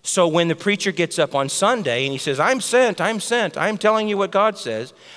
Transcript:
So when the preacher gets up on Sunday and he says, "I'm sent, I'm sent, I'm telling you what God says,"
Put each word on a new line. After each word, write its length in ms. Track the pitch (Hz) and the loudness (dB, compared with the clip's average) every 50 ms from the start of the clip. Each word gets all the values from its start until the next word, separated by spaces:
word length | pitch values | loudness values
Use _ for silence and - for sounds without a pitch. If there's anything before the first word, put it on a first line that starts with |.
| - | -6
So 240 | - - 185 180 | -2 2 2 2
when 220 | 165 156 170 170 170 | 4 4 2 2 2
the 60 | 156 | 0
preacher 360 | - - 202 202 202 - 202 | 0 0 -2 -2 0 -2 -4
gets 260 | 165 160 170 160 - | 0 0 -2 -2 2
up 160 | 170 156 - - | 0 0 0 0
on 160 | 139 139 135 | -2 -2 -2
Sunday 560 | - - 196 208 254 233 185 135 117 123 135 | -2 0 2 2 2 0 0 -2 0 0 0
and 60 | 139 | -2
he 80 | 139 131 | -4 -4
says, 200 | - 147 139 135 | -2 -2 0 2
"I'm 220 | 156 220 262 247 | 2 2 2 0
sent, 400 | - - 226 247 262 233 180 - | -2 0 2 4 4 4 2 0
I'm 180 | 170 202 226 208 | -2 -2 -2 -2
sent, 380 | - - 240 240 214 165 - | -2 -2 0 0 0 -2 -2
I'm 220 | - - 208 214 - | -2 -2 -2 -2 0
telling 280 | - 214 220 220 214 | 2 2 2 2 0
you 100 | 214 208 | -2 0
what 120 | 196 196 185 | -2 -2 0
God 260 | - 196 208 220 202 | 2 2 2 2 0
says," 380 | - - 123 110 110 120 127 - _ - - - | -2 -8 -6 -6 -6 -6 -8 -14 _ -20 -20 -20